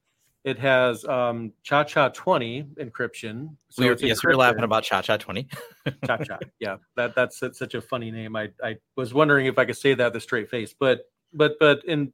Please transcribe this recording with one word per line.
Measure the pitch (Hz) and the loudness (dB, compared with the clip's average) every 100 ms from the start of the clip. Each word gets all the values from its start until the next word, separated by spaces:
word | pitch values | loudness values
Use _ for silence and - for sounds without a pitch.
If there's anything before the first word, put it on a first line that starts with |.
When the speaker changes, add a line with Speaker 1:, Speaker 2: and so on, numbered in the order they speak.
| _ _ _ _ | _ _ _ _
Speaker 1:
It | 139 131 | -8 -2
has, | 135 131 127 110 - | 2 4 2 0 -4
um, | 127 123 117 113 - | -2 -2 -4 -8 -14
Cha | - 143 | -2 0
Cha | 151 - 131 | 2 2 0
twenty | - - 175 117 123 147 147 | 0 -2 0 -2 -8 -12 -12
encryption. | 127 - 120 - 113 110 156 151 _ | -12 -8 -8 -8 -12 -10 -12 -16 _
So | - | 0
Speaker 2:
We | 127 | 2
were, | |
Speaker 1:
it's | 120 | 2
Speaker 2:
yes, | 139 113 | 0 0
we | 170 | 2
were | 139 | 6
laughing | 127 113 | 6 4
Speaker 1:
encrypted. | 117 | 2
Speaker 2:
about | 110 | 0
Cha | - 98 | 0 -2
Cha | - 107 | 0 -2
twenty. | - 95 139 - - _ - | -4 -10 -10 -14 -18 _ -10
<laughs> | - 127 | -6 -4
Speaker 1:
Cha | 117 | -4
Cha, | - 95 - _ | -6 -12 -14 _
yeah. | 107 98 _ - | -10 -10 _ -6
That, | 120 127 | -4 -2
that's | 123 - | -2 -4
su-, | 127 | -10
such | - 127 | -8 -8
a | 120 | -8
funny | - 127 113 | -8 -8 -8
name. | 113 110 110 | -10 -8 -8
I, | 107 - | -8 -8
I | 117 107 _ - | -10 -10 _ -10
was | 120 | -2
wondering | 131 151 143 131 | 2 4 4 2
if | 113 | 2
I | 120 | 0
could | 120 | 0
say | 139 123 | 2 2
that | 120 | 0
with | 113 | -2
a | |
straight | - 120 104 | -6 -6 -4
face, | 123 104 - | -6 -8 -2
but, | 139 127 - _ _ | 0 0 -4 _ _
but, | 156 151 151 | 0 2 6
but | 151 143 - | 6 6 0
in, | 151 139 | -2 -4